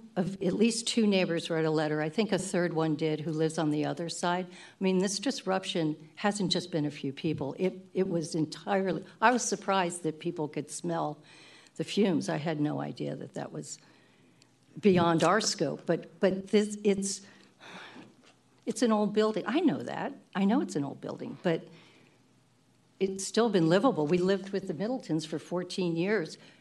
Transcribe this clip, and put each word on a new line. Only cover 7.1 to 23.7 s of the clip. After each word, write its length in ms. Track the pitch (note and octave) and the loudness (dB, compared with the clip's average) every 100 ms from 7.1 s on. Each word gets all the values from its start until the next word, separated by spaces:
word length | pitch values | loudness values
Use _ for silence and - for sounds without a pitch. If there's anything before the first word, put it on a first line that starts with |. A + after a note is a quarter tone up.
people. 420 | C3+ E3 D3+ C#3 - | -4 -4 -2 -4 -2
It, 160 | F#3 F#3 - | -2 -2 -6
it 160 | - F#3 | -2 0
was 260 | E3 D#3 E3 | 0 -2 -2
entirely, 680 | D3+ - G#3 G3 F#3+ F#3+ - - | -2 -4 -2 0 2 -2 -6 2
I 100 | A3+ | 4
was 100 | B3 | 4
surprised 640 | - G3 - F#3+ F3 F3 | 2 -2 0 0 0 -2
that 160 | D#3 D#3 | -4 -4
people 300 | E3+ E3 D3+ | -4 -4 -4
could 200 | D3+ D3 | -4 -8
smell 500 | - E3+ E3 D3+ D3+ - - - - - - | -6 -4 -2 -4 -6 -14 -20 -20 -20 -12 -8
the 80 | D#3+ | -4
fumes. 420 | - G3+ D3 F3 | 2 2 2 0
I 80 | D#3 | -2
had 240 | D#3 D3+ | -2 -2
no 220 | D3 D3 | -2 -2
idea 340 | C#3+ - C#3+ D3 | -6 -6 -8 -8
that 180 | - - | -10 -10
that 180 | C#3 | -10
was 240 | D#3 D#3 - - - _ _ _ _ _ _ _ - | -10 -12 -14 -18 -20 _ _ _ _ _ _ _ 2
beyond 420 | G#3 F3+ E3+ E3 | 6 6 6 6
our 160 | E3 G#3 | 6 4
scope, 440 | - - D3 D3+ - | 2 0 -2 -2 -2
but, 340 | D#3+ - - | -2 -4 0
but 300 | F#3+ F#3+ F#3+ | 2 2 2
this, 280 | G#3 G#3 G#3 | 2 2 0
it's, 380 | G3+ G3 G3 - - - - _ - - - - - - - _ _ _ - | 2 2 0 -6 -12 -20 -20 _ -18 -18 -18 -20 -20 -20 -20 _ _ _ -8
it's 160 | - | 0
an 100 | A#3 | 2
old 220 | G#3+ G#3+ | 2 2
building. 320 | G#3 G#3+ G#3+ - | 2 2 0 -2
I 140 | C#4 | 2
know 200 | E4+ C3 | 2 2
that. 320 | B2 C#3 G#3 - - F#3 | -2 -6 -6 -8 -8 0
I 80 | |
know 160 | G3 B3+ | 4 4
it's 160 | F4 D#3 | 2 -2
an 80 | |
old 160 | C#3 - | -4 -6
building, 380 | - - - C#3 | -10 -10 -10 -4
but 220 | F3+ E3 - - - - - _ _ _ _ _ _ _ _ - | -2 -2 -4 -20 -20 -20 -20 _ _ _ _ _ _ _ _ -4
it's 260 | G3 F#3+ - | -4 -4 -4
still 240 | G#3+ A#3 | 0 2
been 200 | F#3+ | 4
livable. 360 | D#3+ | 6